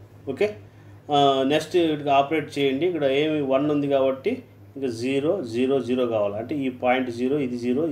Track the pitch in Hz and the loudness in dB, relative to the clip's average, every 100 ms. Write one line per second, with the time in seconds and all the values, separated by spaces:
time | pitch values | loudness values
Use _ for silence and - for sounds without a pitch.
0 | - - - - 214 - - - - - | -20 -16 -8 -2 -2 -2 -18 -20 -20 -18
1 | - 143 139 135 135 151 156 180 165 151 | 0 4 4 4 2 0 0 0 2 0
2 | 143 139 139 160 151 139 139 135 175 170 | 2 2 4 0 -2 0 0 2 0 0
3 | 143 135 156 156 135 135 147 147 143 139 | 0 2 0 0 0 0 2 0 2 2
4 | 131 131 - 247 - - - - 135 113 | 2 0 -2 -4 -8 -20 -18 -6 -6 -4
5 | 127 139 147 196 123 113 131 135 117 127 | -2 0 0 -2 -2 -2 0 0 0 -2
6 | 120 110 104 101 120 151 131 120 127 127 | 0 0 -2 -4 -6 -4 -4 -2 0 0
7 | 123 117 127 147 127 120 120 123 165 | 0 -4 -2 -2 -4 -4 -2 -2 -2